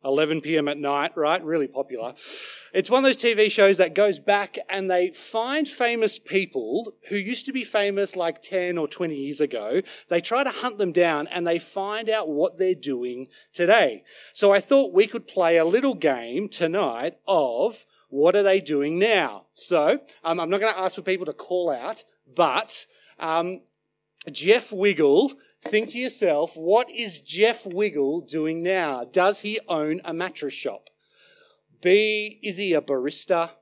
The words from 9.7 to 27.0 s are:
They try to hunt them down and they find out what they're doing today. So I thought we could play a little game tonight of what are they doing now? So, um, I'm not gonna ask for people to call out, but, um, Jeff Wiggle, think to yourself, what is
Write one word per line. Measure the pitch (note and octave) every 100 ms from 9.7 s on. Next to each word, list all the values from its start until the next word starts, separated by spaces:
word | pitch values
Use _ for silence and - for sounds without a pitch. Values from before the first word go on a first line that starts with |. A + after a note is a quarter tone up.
| D3 F#3+ - _
They | F3
try | F3 A#3
to | C#4
hunt | G#3+ B3 G#3
them | F#3+
down | E3 E3+ D3+ D3
and | F3 E3+
they | E3+
find | E3+ - G3 G#3+ A3
out | A3 E3
what | D3 F3 F3+
they're | F#3 F3
doing | C#3 B2+ B2 B2 C3 _ _
today. | - F3 A3 D#3 G#2+ _ - -
So | - G3+
I | G3
thought | - C#4 A#3+
we | F3+ A3
could | A#3 -
play | - E3+ E3+
a | E3
little | G#3+ C4+ G#3
game | D3+ B2+ A#2 C3+ G3+
tonight | - E3 F3+ E3+ A#2 D3 - -
of | F#3 C3+ A#2 G3+ A3+ - _ _
what | C3+ D#3 G3
are |
they | G3 G3
doing | C#3+ D3 C#3+ E3
now? | G#3+ G#3 C#3+ G2+ _ -
So, | - F3 D3 C#4 - -
um, | E3 E3+
I'm | E3+
not | F#3+
gonna | A3 G3+
ask | F#3
for | G3
people | F#3 F#3 E3+
to |
call | C#3 - F3+ F3
out, | C3 C3+ - - _ _ B2+
but, | E3 C3 - - - _ _ _
um, | D#3+ D#3+ F3 F#3 _ _ _ _ _ _ -
Jeff | C3+ D#3+ A#3 -
Wiggle, | G3 G3+ D#3+ D3 D3 C4+ - _ _
think | - G#3 A3
to | A#3+
yourself, | B3+ - F#3+ D3 E3 E3
what | E3 G#3+ B3
is | A3